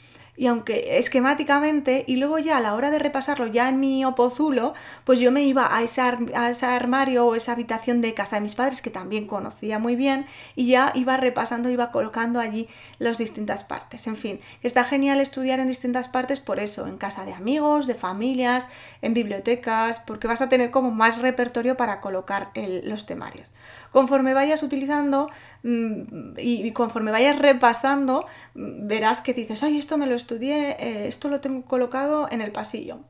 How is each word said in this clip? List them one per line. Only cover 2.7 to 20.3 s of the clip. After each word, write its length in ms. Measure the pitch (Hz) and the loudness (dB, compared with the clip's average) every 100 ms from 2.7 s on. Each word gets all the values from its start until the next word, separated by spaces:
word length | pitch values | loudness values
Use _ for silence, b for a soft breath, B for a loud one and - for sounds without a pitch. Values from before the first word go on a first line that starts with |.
hora 160 | 208 277 | 0 2
de 80 | 302 | 2
repasarlo 480 | 294 277 262 285 226 | 0 -2 -2 -2 0
ya 220 | 226 254 | 2 2
en 100 | 262 | 2
mi 260 | 269 262 | 2 2
opozulo, 680 | 262 262 247 247 311 269 240 - B B | 0 4 2 4 2 2 0 -4 B B
pues 160 | - 254 | 4 6
yo 100 | 247 | 6
me 120 | 269 | 6
iba 340 | 277 269 240 220 | 4 4 4 2
a 40 | |
ese 180 | 233 - | 0 2
ar-, 260 | 247 240 233 | 0 0 -2
a 160 | - 240 | -2 -2
ese 160 | 240 254 | 0 0
armario 580 | 247 240 269 269 247 | 0 2 2 4 4
o 100 | 240 226 | 4 2
esa 160 | 233 | -2
habitación 480 | 240 233 226 247 240 | -4 -4 -4 0 2
de 140 | 226 | 2
casa 200 | 220 196 | -2 -4
de 80 | 208 | -2
mis 140 | 208 208 | -4 -2
padres, 260 | 262 254 | -2 -2
que 80 | - | -8
también 380 | 220 185 214 208 | -10 -6 -6 -4
conocía 500 | 202 214 - 214 214 | -8 -8 -8 -6 -2
muy 160 | 233 | 0
bien, 320 | 240 277 269 277 B B - | 2 2 0 -4 B B -2
y 100 | 247 | 4
ya 240 | 254 269 - | 6 4 2
iba 200 | 254 262 | 0 2
repasando, 540 | 254 247 233 233 247 | 2 0 -2 -2 -2
iba 220 | 247 240 | 0 -2
colocando 480 | 233 214 226 233 240 | -2 -2 -2 -2 -2
allí 280 | 226 214 226 B B B | -2 -4 -8 B B B
las 180 | 233 226 | -4 -2
distintas 460 | 226 - 208 196 | -4 -6 -6 -6
partes. 460 | - - - 240 - | -8 -12 -12 -12 -10
En 80 | 214 | -8
fin, 240 | 214 202 B B | -8 -10 B B
está 200 | 247 254 | 0 2
genial 380 | 247 277 277 277 | 2 2 2 2
estudiar 400 | 277 269 262 262 | 2 -2 -2 0
en 80 | 262 | 0
distintas 400 | 254 254 247 247 | -2 -4 -4 -2
partes 320 | 254 254 269 | -2 -2 -4
por 180 | - 285 | -2 -4
eso, 300 | 208 - - | -4 -6 -10
en 100 | 190 | -8
casa 260 | 202 - | -8 -8
de 80 | 190 | -12
amigos, 540 | - 196 302 302 294 262 | -8 -2 0 2 2 0
de 80 | |
familias, 720 | 220 185 190 247 254 247 247 247 B B B | -4 -4 -2 -2 0 2 0 -2 B B B
en 120 | 220 | -2
bibliotecas, 840 | 226 214 196 196 240 240 220 226 226 | 0 0 -2 -2 -2 0 0 0 -4
porque 260 | - 214 | -10 -8
vas 140 | 220 | -4